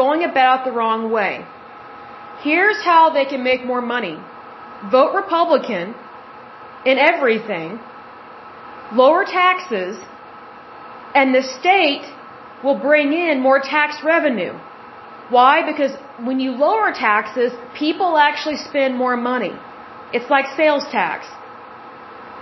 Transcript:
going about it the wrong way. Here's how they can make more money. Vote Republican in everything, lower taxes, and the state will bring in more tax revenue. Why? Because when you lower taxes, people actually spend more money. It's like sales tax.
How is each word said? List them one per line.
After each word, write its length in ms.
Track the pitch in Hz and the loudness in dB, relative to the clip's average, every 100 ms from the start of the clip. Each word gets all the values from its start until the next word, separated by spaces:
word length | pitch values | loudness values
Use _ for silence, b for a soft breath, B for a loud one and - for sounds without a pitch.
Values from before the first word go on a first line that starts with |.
| 262 | 0
going 200 | 311 339 | 0 -2
about 340 | 269 254 262 | 2 2 2
it 60 | 254 | 0
the 100 | 233 | -2
wrong 300 | 226 226 226 | -2 -2 -2
way. 360 | 226 190 127 - - - - - - - - - - | -2 -2 -4 -12 -20 -20 -20 -20 -20 -20 -18 -18 -8
Here's 420 | 285 330 403 415 | -2 2 2 0
how 260 | 349 339 320 | 2 6 6
they 120 | 285 | 4
can 180 | 269 269 | -2 -2
make 220 | 247 254 247 | 0 -2 -2
more 160 | 247 233 240 | -4 -2 -4
money. 220 | 196 160 - - - - - - 202 | -4 -8 -14 -18 -18 -18 -18 -16 0
Vote 220 | 254 302 381 | 4 4 2
Republican 800 | 381 330 339 285 - 196 180 240 - - - - - - - - 254 | 0 0 4 2 0 -6 -6 -10 -16 -20 -20 -20 -20 -20 -20 -4 0
in 120 | 262 | 4
everything, 800 | 294 339 254 220 220 175 160 220 - - - - - - - - - - - | 4 4 2 0 -2 -8 -8 -12 -16 -20 -20 -20 -20 -20 -20 -20 -20 -18 -2
lower 320 | 220 254 339 | 4 6 6
taxes, 720 | 403 359 359 370 - 208 180 220 - - - - - - - - - - - 277 | 2 2 2 2 -2 -6 -6 -8 -14 -20 -20 -20 -20 -20 -20 -20 -18 -18 -2 2
and 180 | 269 | 4
the 100 | 254 262 - | 2 0 0
state 460 | 349 392 311 277 - - - - - - | 2 4 4 0 -8 -18 -20 -20 -20 -4
will 120 | 262 226 | -2 0
bring 380 | 254 302 285 | 2 2 4
in 260 | 320 339 277 | 0 0 2
more 200 | 262 269 | 4 2
tax 420 | 269 302 294 294 | 2 0 0 -2
revenue. 500 | 302 330 294 220 151 113 - - - - - - - | 0 2 2 -2 -4 -8 -16 -20 -20 -20 -20 -20 0
Why? 360 | 247 254 311 311 | 4 6 6 2
Because 220 | 302 277 - - - 240 | 0 -2 -4 -16 -10 -4
when 120 | 262 | -2
you 100 | 262 | -2
lower 400 | 240 302 440 403 | 0 2 2 0
taxes, 640 | - 226 208 302 262 247 247 - | 0 2 2 0 -2 -2 -2 -12
people 440 | - 302 330 370 311 | -6 -4 0 2 4
actually 400 | 294 294 311 294 | 2 2 -4 -6
spend 380 | - 285 269 247 | -4 -2 0 0
more 180 | 254 247 | -2 -2
money. 380 | 240 254 190 - - - - - - | -2 -2 -4 -8 -16 -18 -18 -18 -8
It's 180 | 240 240 | -6 0
like 160 | 277 269 - | 0 2 2
sales 280 | 311 285 - | 2 2 -2
tax. 360 | 220 170 - - - - - - - - - - - - - | -2 -2 -4 -10 -18 -18 -18 -20 -20 -20 -20 -20 -20 -18 -18